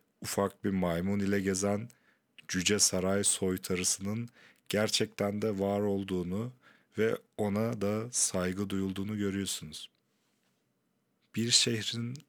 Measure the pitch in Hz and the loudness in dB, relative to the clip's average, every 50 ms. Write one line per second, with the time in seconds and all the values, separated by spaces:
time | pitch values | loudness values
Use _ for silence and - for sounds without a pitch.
0 | _ _ _ _ - - - 101 98 92 - - - 101 98 92 90 87 82 85 | _ _ _ _ -8 -2 0 2 2 2 0 -2 -2 0 2 2 2 2 2 0
1 | 92 98 101 101 98 98 101 101 92 98 95 95 101 101 104 104 117 123 - _ | 0 0 0 0 2 2 2 2 2 2 0 2 2 2 0 0 -2 -8 -14 _
2 | _ _ _ _ _ _ _ - - - 92 92 87 92 104 98 - - 95 92 | _ _ _ _ _ _ _ -20 -10 -4 -2 0 2 2 4 4 4 2 2 2
3 | 92 95 98 101 101 - - - 98 92 92 90 - - 92 90 90 - - - | 2 2 2 2 2 2 0 2 0 0 0 -2 -2 -4 -2 0 0 0 -2 -2
4 | 95 101 107 117 117 117 - - - - _ _ _ - 95 104 110 104 - - | -4 -4 -4 -4 -6 -8 -12 -20 -20 -20 _ _ _ -2 0 0 2 2 2 0
5 | 110 - - - 104 104 104 104 107 110 101 95 98 98 101 101 104 101 98 98 | 0 0 0 -2 -2 0 0 0 0 0 0 0 0 2 2 2 2 2 0 0
6 | 98 98 95 90 87 87 92 107 117 127 - _ - - - _ _ _ _ 104 | 0 -2 -2 -2 -2 -2 -4 -4 -4 -6 -10 _ -20 -20 -20 _ _ _ _ 0
7 | 110 113 - - - _ _ - 107 101 98 107 113 117 120 104 101 101 104 110 | 0 2 0 -2 -6 _ _ -2 -2 0 0 0 0 0 0 0 0 0 0 -2
8 | 113 123 123 - - - - 92 90 92 92 98 101 98 98 95 95 95 95 98 | -4 -4 0 0 0 0 2 0 0 0 -2 -2 -4 -2 -2 -2 -2 -2 -2 -4
9 | 98 107 107 104 101 98 98 98 98 - - - 80 76 - - - - _ _ | -6 -4 -4 -2 -2 -2 -2 -2 -4 -4 -6 -8 -8 -12 -14 -14 -16 -18 _ _
10 | _ _ _ _ _ _ _ _ _ _ _ _ _ _ _ _ _ _ _ _ | _ _ _ _ _ _ _ _ _ _ _ _ _ _ _ _ _ _ _ _
11 | _ _ _ _ _ _ - 110 113 117 - - - 120 117 107 104 - 117 117 | _ _ _ _ _ _ -4 -2 2 4 4 4 4 4 2 0 -2 -4 -4 -4
12 | 117 120 131 - - | -4 -6 -6 -10 -12